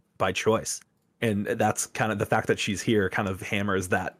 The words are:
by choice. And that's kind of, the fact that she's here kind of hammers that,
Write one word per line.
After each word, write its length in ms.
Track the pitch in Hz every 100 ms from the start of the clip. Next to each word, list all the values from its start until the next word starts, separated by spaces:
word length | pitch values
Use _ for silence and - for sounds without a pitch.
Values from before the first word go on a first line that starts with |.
| - -
by 120 | 95
choice. 500 | 92 - 110 - - - _ _ _
And 260 | 117 101 104
that's 400 | 117 107 - -
kind 260 | - 113
of, 80 | 104
the 60 | 110
fact 200 | 110 -
that 140 | 110
she's 200 | - 95
here 300 | - 107 92
kind 160 | - 101
of 160 | 95
hammers 460 | 104 104 101 95 90
that, 300 | 98 92